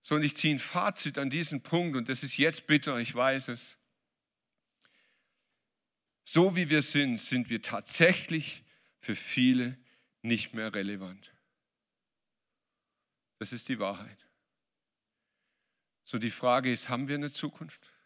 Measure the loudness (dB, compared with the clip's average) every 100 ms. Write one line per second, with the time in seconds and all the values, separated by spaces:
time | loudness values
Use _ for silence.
0 | 0 0 2 2 0 0 -2 -2 -2 -2
1 | -4 -4 -4 -2 -2 -4 0 0 0 -2
2 | -2 -4 -4 2 2 2 2 2 2 -4
3 | -2 2 2 2 -4 -8 -10 -14 _ _
4 | _ _ _ _ _ _ _ _ _ _
5 | _ _ _ _ _ _ _ _ _ _
6 | _ _ 2 6 6 4 4 4 4 2
7 | 2 0 0 0 -2 -4 -4 -6 -2 6
8 | 6 6 -2 -4 -6 -12 _ _ _ _
9 | -8 -6 -2 4 6 6 0 -8 _ _
10 | _ _ -2 -2 -2 -6 -6 -4 -4 -6
11 | -10 -14 -20 _ _ _ _ _ _ _
12 | _ _ _ _ _ _ _ _ _ _
13 | _ _ _ _ -10 -8 -6 -4 -4 -4
14 | -12 -18 _ _ _ _ _ _ _ _
15 | _ _ _ _ _ _ _ _ _ _
16 | -8 -4 -4 0 2 2 2 -2 -2 -4
17 | -4 -4 -4 -6 -8 -8 -18 -18 -20 _